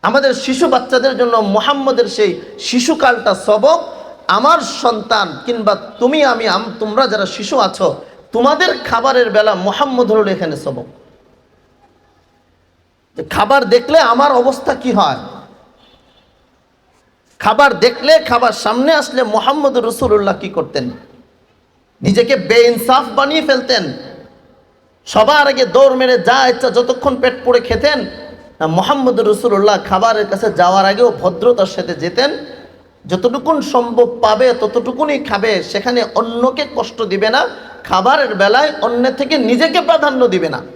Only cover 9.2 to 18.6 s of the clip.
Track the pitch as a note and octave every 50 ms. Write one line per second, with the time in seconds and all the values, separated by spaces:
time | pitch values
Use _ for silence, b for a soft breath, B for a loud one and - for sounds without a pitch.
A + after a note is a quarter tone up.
9.2 | A#3+ A3 G3 G#3+ G#3+ A3 G#3 F#3 F3+ G3 G3 - D4 C#4 C4 B3 B3 G3+ A3 A3
10.2 | G#3+ G3 F#3+ F3+ F#3 D#3+ D3+ C3+ - C#3 C3 B2 B2 - - - _ _ _ _
11.2 | _ _ _ _ _ _ _ _ _ _ _ _ _ _ _ _ _ _ _ _
12.2 | _ _ _ _ _ _ _ _ _ _ _ _ _ _ _ _ _ _ _ -
13.2 | D#3+ D#3 - - G3+ G#3 C4+ C#4 C4+ G3+ G#3+ A#3+ A#3+ - D4 E4 D4+ A#3 A#3 A#3+
14.2 | C#4 D4 C4+ B3 A#3+ C4 C4+ - - - C4+ B3+ - B3+ A3+ F#3+ F3 D3 C3 -
15.2 | - - - - - - - _ _ _ _ _ _ _ _ _ _ _ _ _
16.2 | _ _ _ _ _ _ _ _ _ _ _ _ _ _ _ _ _ _ _ _
17.2 | _ _ _ _ - G#3 A3 A3 C#4+ C#4 A#3 F3 E3+ B3 A#3+ - A#3+ C#4 D#4+ D#4
18.2 | - A3 A#3+ A#3+ B3 A#3 G3+ -